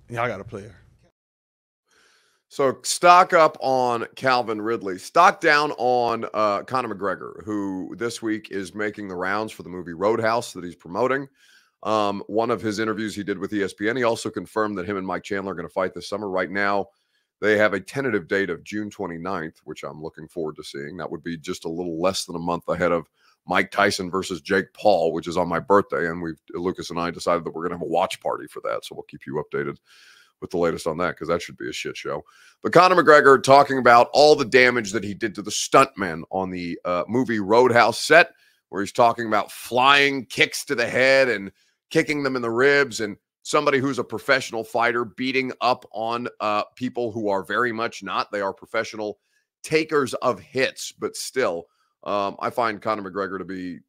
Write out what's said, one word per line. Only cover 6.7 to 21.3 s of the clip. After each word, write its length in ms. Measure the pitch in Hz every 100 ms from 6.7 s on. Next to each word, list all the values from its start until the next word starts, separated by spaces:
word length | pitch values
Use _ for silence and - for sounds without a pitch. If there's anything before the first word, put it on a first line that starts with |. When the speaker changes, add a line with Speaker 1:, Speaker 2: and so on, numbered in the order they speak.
| 127 117 101
Speaker 2:
McGregor, 480 | 98 82 60 -
who 500 | 92 104 98 92 - 92
this 240 | 117 -
week 300 | 113 110 -
is 220 | 98 90
making 360 | 104 104 104 101
the 60 | 90
rounds 360 | 90 104 110
for 120 | -
the 60 | 82
movie 220 | 90 85
Roadhouse 600 | 82 101 113 110 120 120
that 100 | 95
he's 140 | 85 82
promoting. 500 | 82 95 123 135 139 _ _ _ _ _
Um, 400 | - 110 101 101 -
one 240 | 104 117
of 100 | 107
his 200 | 110 107
interviews 360 | 110 104 110 98
he 80 |
did 140 | 98 92
with 160 | 95
E 80 | 104
S 100 | 92
P 160 | - 104
N, 100 | 131
he 60 |
also 280 | 117 113 110
confirmed 460 | 107 87 110 107 98
that 100 | 90
him 100 | 101
and 80 | 95
Mike 180 | 87
Chandler 280 | - 101 98
are 40 | 87
gonna 140 | 82
fight 240 | 95 92
this 160 | 87 -
summer. 180 | 101 104
Right 220 | 92 85
now, 380 | 98 101 101 95 _ _ _ _ _
they 160 | 107 104
have 160 | 107
a 60 | 98
tentative 480 | - 139 135 104 78
date 220 | 98 95
of 140 | 76
June 260 | - 104 104
twenty-ninth, 720 | - 90 82 90 95 80 -
which 200 | - -
I'm 180 | 73 76
looking 260 | 78 - 78
forward 280 | 87 78 76
to 80 |
seeing. 340 | 73 69 71 90
That 140 | 78
would 120 | 82
be 140 | 85